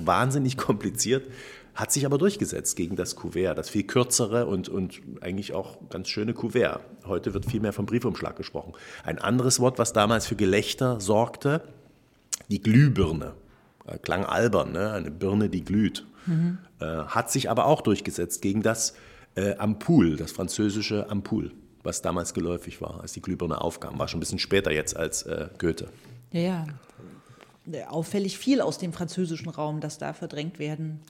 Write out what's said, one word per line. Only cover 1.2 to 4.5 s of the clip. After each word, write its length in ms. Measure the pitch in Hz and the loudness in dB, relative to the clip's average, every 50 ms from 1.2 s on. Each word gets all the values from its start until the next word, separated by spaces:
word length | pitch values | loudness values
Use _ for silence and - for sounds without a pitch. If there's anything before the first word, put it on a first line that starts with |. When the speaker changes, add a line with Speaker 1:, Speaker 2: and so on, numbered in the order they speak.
| - - - - - - - - - - - | 0 -4 -12 -16 -16 -18 -18 -20 -20 -14 -8
Speaker 1:
hat 160 | - 110 - | -6 -4 -2
sich 120 | - 143 139 | 0 2 2
aber 120 | 135 139 139 | 2 4 4
durchgesetzt 580 | 175 202 - - 95 - - - - - - | 4 4 2 2 -2 -2 -2 -2 -4 -2 -2
gegen 200 | - 87 85 98 | -2 -2 -2 -2
das 200 | - 90 - - | -2 -2 -4 -6
Kuvert, 420 | - - 85 - 87 92 87 76 78 | -6 -8 -4 0 0 2 2 0 -2
das 100 | 76 - | -4 -2
viel 140 | - 104 92 | 0 0 0
kürzere 640 | - - - - - - - 117 101 110 120 120 | 2 2 2 2 2 2 0 2 2 2 0 2
und, 220 | 76 | 2